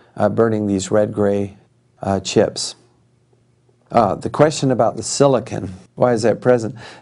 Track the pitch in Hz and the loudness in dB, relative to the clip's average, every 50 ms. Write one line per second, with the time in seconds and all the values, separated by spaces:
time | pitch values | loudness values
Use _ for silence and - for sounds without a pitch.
0 | _ _ _ - 107 104 104 110 113 117 110 107 107 101 98 95 95 - 107 107 | _ _ _ -2 0 0 2 2 2 2 2 0 0 0 0 -2 -2 0 0 0
1 | 104 110 110 104 104 101 101 101 101 98 95 - _ _ _ _ _ _ _ _ | 0 0 0 0 0 0 0 0 -2 -4 -8 -16 _ _ _ _ _ _ _ _
2 | - 98 98 95 92 - - 117 98 - - - - - - - _ _ _ _ | -4 -4 -4 -4 -4 0 2 2 2 2 -2 -8 -10 -12 -12 -16 _ _ _ _
3 | _ _ _ _ _ _ _ _ _ _ _ _ _ _ _ _ _ _ - - | _ _ _ _ _ _ _ _ _ _ _ _ _ _ _ _ _ _ 2 2
4 | 110 95 87 - - - - - 147 156 151 - - 131 127 113 120 110 - - | 2 2 0 -4 -6 -8 2 2 2 2 2 0 0 0 2 2 0 0 0 -4
5 | 104 - - - 139 139 135 113 - - 104 107 - 101 92 - - _ _ - | -8 -8 0 2 4 4 4 2 -2 -4 -8 -10 -8 -10 -12 -14 -20 _ _ -2
6 | 123 123 120 110 107 113 101 98 - 127 123 120 104 104 - - - - - - | 0 0 2 2 2 0 0 2 2 2 2 2 2 -4 -8 -10 -18 -20 -20 -20